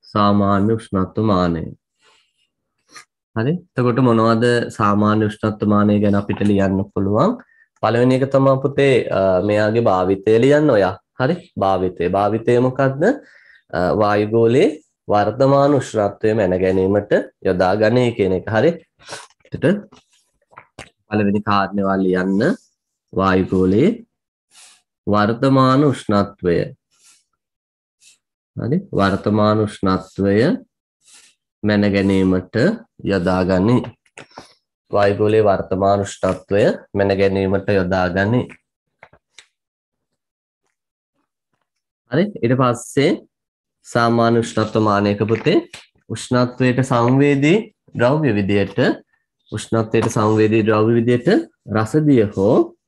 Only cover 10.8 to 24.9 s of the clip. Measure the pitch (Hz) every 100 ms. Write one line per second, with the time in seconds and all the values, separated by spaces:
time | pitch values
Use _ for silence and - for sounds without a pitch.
10.8 | 92 98 _ - 131 175 - - 98 95
11.8 | 92 90 85 98 104 113 113 120 127 131
12.8 | 135 135 185 285 - - _ _ _ 82
13.8 | 90 82 104 104 107 113 113 127 226 311
14.8 | _ _ - 104 101 117 135 139 143 143
15.8 | 123 110 101 - 110 110 92 90 92 95
16.8 | 95 104 101 190 - _ 95 90 92 104
17.8 | 110 123 120 117 95 92 92 110 147 170
18.8 | _ _ - - - _ _ - 139 202
19.8 | - - _ _ _ _ _ - _ -
20.8 | - _ _ 107 101 104 107 101 95 101
21.8 | 95 95 92 92 95 98 143 - _ _
22.8 | _ _ _ - 95 92 90 95 92 101
23.8 | 170 233 - _ _ _ _ _ - _
24.8 | _